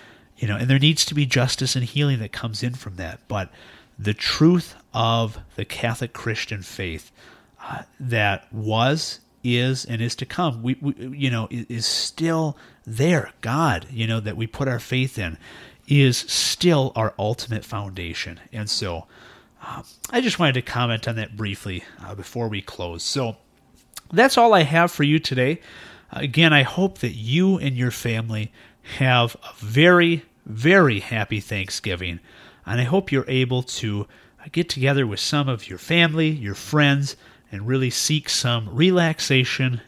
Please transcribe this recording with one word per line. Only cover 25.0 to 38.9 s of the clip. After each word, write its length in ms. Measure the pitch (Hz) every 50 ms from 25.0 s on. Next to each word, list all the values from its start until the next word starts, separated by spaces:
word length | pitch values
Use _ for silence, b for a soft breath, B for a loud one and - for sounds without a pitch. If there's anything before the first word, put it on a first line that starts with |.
| 147
you 160 | 143 151 160
today. 400 | 160 - 135 127 127 135 165 175 B B B B B B B B B B
Uh, 100 | - -
again, 320 | 143 135 117 151 165 160 156
I 100 | 143 131
hope 360 | - - 175 190 190 190 -
that 140 | - 113 -
you 460 | 113 107 113 131 170 185 190 190 170
and 160 | 135 143 131
your 160 | 120 127 123
family 600 | - - - 117 113 110 113 113 110 107 107 - b b b b b b _ - - -
have 380 | 135 131 123 123 120 117 - - -
a 100 | - - -
very, 640 | 107 104 110 135 160 175 180 175 170 170 170 147 - _ _ _ _
very 540 | - 107 110 120 160 190 196 170 135 110 98
happy 400 | - - 120 110 101 - 113 104
Thanksgiving. 800 | - - 110 98 92 92 - - - 104 92 87 92 90 85 85 B B B B B B B B B
And 140 | - 107 120
I 40 | 123
hope 280 | 123 165 196 190 -
you're 140 | 139 131 123 -
able 360 | 131 131 127 123 127 127 123
to, 440 | - - - - 110 104 104 104 - b b b b b b
uh, 80 | - 151
get 180 | - 165 175 -
together 360 | - 139 127 139 143 139 131
with 140 | 110 101 -
some 300 | - - 151 147 143 131
of 180 | 123 107 - -
your 120 | 92 87
family, 500 | - - 165 170 170 165 151 160 160 156
your 260 | 156 143 110 101 95
friends, 600 | - - - 151 151 147 143 139 143 143 135 - b b b b b b b
and 160 | 104 98 104 117
really 220 | 131 131 131 123
seek 400 | - - - - 156 151 - -
some 440 | - - - 120 120 117 110 98 82
relaxation 1080 | 123 170 185